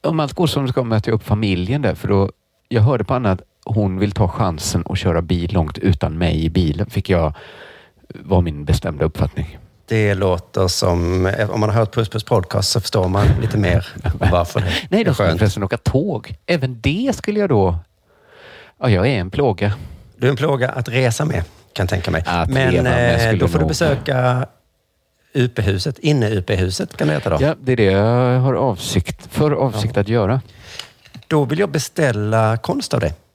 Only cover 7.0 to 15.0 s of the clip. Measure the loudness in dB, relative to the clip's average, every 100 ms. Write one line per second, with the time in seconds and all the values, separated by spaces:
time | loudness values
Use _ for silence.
7 | 0 0 0 -4 -16 -20 -20 -20 -20 _
8 | _ -18 0 2 2 -4 -2 -2 -2 -4
9 | -4 -2 -4 -4 -8 -12 -20 _ -4 0
10 | 0 0 0 -2 -4 -2 -2 0 0 0
11 | 0 0 0 0 -2 0 0 2 0 -2
12 | -4 -6 0 0 0 -2 0 -2 -2 0
13 | 0 2 4 2 0 0 2 0 -2 -6
14 | -4 0 2 2 2 -2 -2 -4 0 0